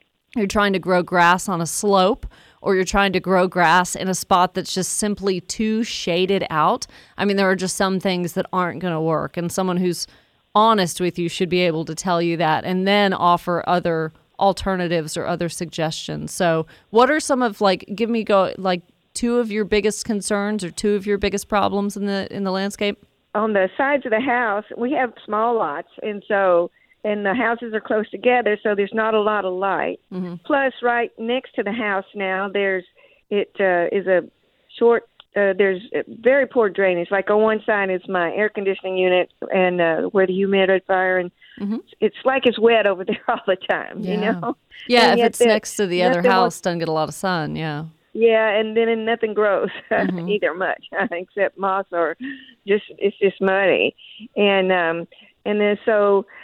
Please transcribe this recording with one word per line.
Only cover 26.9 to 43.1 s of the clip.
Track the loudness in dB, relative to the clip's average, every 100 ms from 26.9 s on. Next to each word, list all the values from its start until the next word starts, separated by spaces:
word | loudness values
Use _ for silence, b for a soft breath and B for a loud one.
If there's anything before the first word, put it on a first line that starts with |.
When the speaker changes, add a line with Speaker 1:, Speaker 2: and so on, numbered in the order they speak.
| b
Speaker 2:
and | -4 -2 0
the |
houses | 0 0 -2 -4
are | -6
close | -2 -2 -2
together, | -2 2 2 2 0
so | -2
there's | 0 -2
not | 0 0
a | 2
lot | 2 0
of | -2
light. | -2 -2 0 -2 -6 -10
Speaker 1:
Mm-hmm. | -10 -8 -8
Speaker 2:
Plus, | -2 0 0 -2
right | -2 0 -2 -6
next | -4 -4 -6 -6
to |
the | -4
house | -4 -4 -4 -6
now, | -8 -4 -4 -4
there's, | -2 -2 -2 -8 _ b b -4
it, | -4 -4 0
uh, | 0 2 0 -2
is | 0
a | 0 0 _ _ _ _ 2
short, | 4 4 -2 _ _ 0
uh, | 0 2
there's, | 0 0 -4 -6
uh, | -6 -2
very | 2 2 2
poor | 2 0
drainage. | 2 0 0 -2
Like, | -2 2
on | 2
one | 4 0 0
side | 0 0
is | -4 -4
my | -2 -2
air | -2 -2
conditioning | -2 -4 -4 -4 0
unit | 4 4 0 -6 -2
and, | 2 2 2
uh, | 0 0 0
where | 0 2
the |
humidifier, | 0 2 2 4 2 0 0 0 -2
and | -4 _ B B
Speaker 1:
Mm-hmm. | -6 -6 -8 -4
Speaker 2:
it's | -4 0
like | -2 2 2
it's | 4
wet | 4 4
over | 2 0
<laughs> | -4